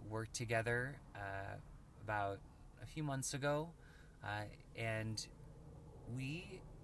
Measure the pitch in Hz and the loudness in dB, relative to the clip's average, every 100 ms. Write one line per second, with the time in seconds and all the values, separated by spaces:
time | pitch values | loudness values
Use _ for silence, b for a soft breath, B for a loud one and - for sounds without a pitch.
0 | 104 107 113 - 113 117 113 120 127 147 | 2 0 0 0 6 6 8 6 4 -2
1 | - 101 98 98 98 101 - - - - | -10 -6 -2 -2 -2 -4 -8 -12 -14 -8
2 | 104 104 101 98 - - - - 113 156 | 2 4 4 2 -6 -14 -14 -10 -6 0
3 | 151 135 131 139 143 147 165 - B B | 2 2 2 4 6 6 2 -4 B B
4 | B B 101 104 104 - - - 113 110 | B B -2 0 0 -6 -10 0 2 4
5 | 110 107 - - - - - - - - | 2 0 -2 -8 -12 -12 -12 -12 -12 -10
6 | - 127 131 160 - 185 - - | -2 0 0 0 -2 -8 -10 -12